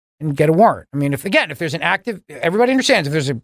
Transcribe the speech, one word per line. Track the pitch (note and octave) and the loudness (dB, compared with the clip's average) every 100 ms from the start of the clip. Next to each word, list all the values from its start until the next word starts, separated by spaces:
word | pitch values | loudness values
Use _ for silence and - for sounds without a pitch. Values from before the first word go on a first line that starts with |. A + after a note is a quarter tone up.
| _ - | _ -8
and | D3+ C#3+ | -4 0
get | D3+ | 2
a | |
warrant. | E3 A3 A2 - | 4 4 2 -6
I | C#3 | -4
mean, | C#3+ | -2
if, | C3+ | -2
again, | G3 D4+ F#3+ | 0 0 0
if | C#3+ | -4
there's | E3 | -6
an | E3+ | -2
active, | E3+ F#3+ A#3+ F#3 - | -2 -2 -4 -10 -12
everybody | - E3+ G#3 B3 | -6 -2 2 2
understands, | C4 B3+ A3 C#3+ | 2 2 2 0
if | |
there's | D#3 C3+ | -2 -4
a | A#2+ | -6